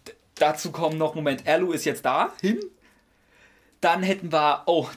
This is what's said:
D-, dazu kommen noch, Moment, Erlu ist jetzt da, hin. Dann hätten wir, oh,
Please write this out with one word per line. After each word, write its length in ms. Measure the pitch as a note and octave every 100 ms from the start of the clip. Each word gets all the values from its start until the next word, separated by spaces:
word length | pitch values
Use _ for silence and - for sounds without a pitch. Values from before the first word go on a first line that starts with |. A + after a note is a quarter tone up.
| -
D-, 60 | - _
dazu 360 | - D3+ D3+ F3
kommen 260 | D3+ D#3+ D#3
noch, 160 | D#3
Moment, 320 | D#3 D3 C3 -
Erlu 260 | D#3+ F#3
ist 120 | D#3+ D#3
jetzt 180 | C#3
da, 280 | C3+ C#3 - -
hin. 160 | F#3+ A#3 G4 _ _ _ _ _ _ _ _ _ _ _
Dann 220 | F3 F3
hätten 300 | F#3 G3 F3
wir, 300 | D#3 D3 C#3+ -
oh, 220 | E3 C3